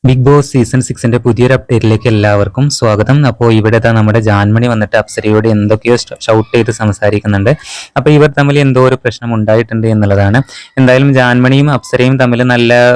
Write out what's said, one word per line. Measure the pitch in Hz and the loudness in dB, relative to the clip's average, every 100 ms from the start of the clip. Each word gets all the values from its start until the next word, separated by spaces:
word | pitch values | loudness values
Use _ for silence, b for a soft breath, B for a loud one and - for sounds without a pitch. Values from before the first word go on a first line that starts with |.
| 127 | 0
ബിഗ് | 131 | 0
ബോസ് | 127 147 139 | 2 2 2
സീസൺ | 135 113 131 | -2 -2 -2
സിക്സിന്റെ | 123 120 123 120 | -4 -6 -2 -2
പുതിയൊരു | 123 113 123 | -2 0 0
അപ്ഡേറ്റിലേക്ക് | 131 - 120 110 110 123 | 0 0 -2 0 0 0
എല്ലാവർക്കും | 110 104 104 98 - 143 | 0 0 0 -2 -2 -4
സ്വാഗതം. | - 117 104 113 139 139 | -2 -2 0 0 0 0
അപ്പോ | 117 117 | 0 0
ഇവിടെ | 113 107 113 | 2 2 0
ദാ | 117 | 0
നമ്മുടെ | 113 107 110 | 0 0 0
ജാൻമണി | 107 101 104 110 123 | 0 0 0 0 0
വന്നിട്ട് | 113 104 110 | -2 -2 -4
അപ്സരയോട് | 104 - 107 107 110 | -4 -6 0 0 0
എന്തൊക്കെയോ | 107 104 110 117 120 | 0 0 -2 0 -2
ഷ-, | - - | -2 -12
ഷൗട്ട് | - 110 110 120 | -2 -2 0 -2
ചെയ്ത് | 117 | -2
സംസാരിക്കുന്നുണ്ട്. | 110 110 101 104 104 107 101 101 151 B B B - | -2 -4 -2 -2 -2 -2 -2 0 -2 B B B -4
അപ്പൊ | 135 | 0
ഇവർ | 151 151 147 | 2 2 0
തമ്മിൽ | 143 143 | 0 0
എന്തോ | 139 127 127 | 0 2 2
ഒരു | |
പ്രശ്നം | 127 123 - 117 | 0 -4 -8 -6
ഉണ്ടായിട്ടുണ്ട് | 113 107 110 113 113 113 | -4 0 0 0 -4 -2
എന്നുള്ളതാണ്. | 110 101 98 98 113 135 B B - | 0 0 0 2 0 -2 B B -2
എന്തായാലും | 127 127 143 | 2 2 2
ജാൻമണിയും | 135 123 123 127 135 147 | 2 2 2 2 2 0
അപ്സരയും | 131 - 123 123 131 | -2 -4 -2 0 0
തമ്മിൽ | 123 120 | 0 0
നല്ല | 123 123 117 120 123 | 0 0 2 4 2